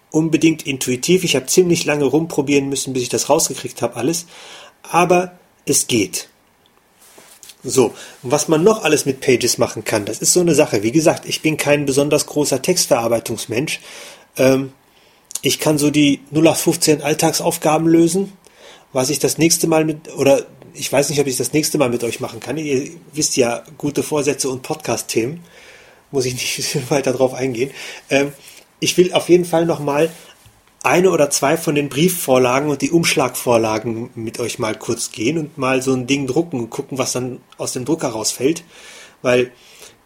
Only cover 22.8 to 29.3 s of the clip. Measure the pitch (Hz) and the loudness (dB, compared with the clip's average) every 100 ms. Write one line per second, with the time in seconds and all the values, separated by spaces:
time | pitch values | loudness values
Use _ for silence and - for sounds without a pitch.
22.8 | 151 - - 147 - 135 117 120 - 151 | -4 -14 -12 -4 -2 2 0 0 -10 -8
23.8 | 147 147 - 151 139 131 135 131 - 156 | -4 -2 -2 0 0 -2 -4 -6 -8 -8
24.8 | - 117 - 117 120 170 - - - - | -4 -4 -2 -2 -2 -6 -16 -20 -20 -20
25.8 | - _ - 139 127 123 - - - 151 | -20 _ -6 -4 -2 -4 -6 -6 -4 -6
26.8 | 123 143 131 123 127 123 135 113 139 - | -2 0 0 2 0 0 -4 -2 -4 -6
27.8 | - - - 139 143 - - - _ - | -16 -14 0 0 0 -6 -20 -20 _ -6
28.8 | - - 175 165 - | -2 2 4 2 4